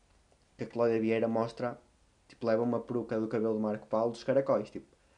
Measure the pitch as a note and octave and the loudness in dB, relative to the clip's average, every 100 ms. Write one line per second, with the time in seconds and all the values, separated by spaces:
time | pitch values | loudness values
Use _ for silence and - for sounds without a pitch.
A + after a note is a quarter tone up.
0 | _ _ _ _ _ - A2 A#2 A#2 A2+ | _ _ _ _ _ -12 -8 0 2 2
1 | A2 A2+ A2+ A2+ A2+ - A2+ - - _ | 2 2 2 0 -2 -4 -6 -6 -16 _
2 | _ _ - - A#2 A2+ A#2+ A#2 - B2 | _ _ -20 -4 0 2 2 0 -2 -4
3 | A2 A2+ A2 A2+ A2 G#2+ G#2+ G#2 - A2 | -2 -2 0 0 0 0 -2 -4 -2 0
4 | A#2 A#2 - C3+ C3+ A#2 G#2 - - _ | 0 -2 0 0 2 0 -2 -10 -16 _
5 | _ | _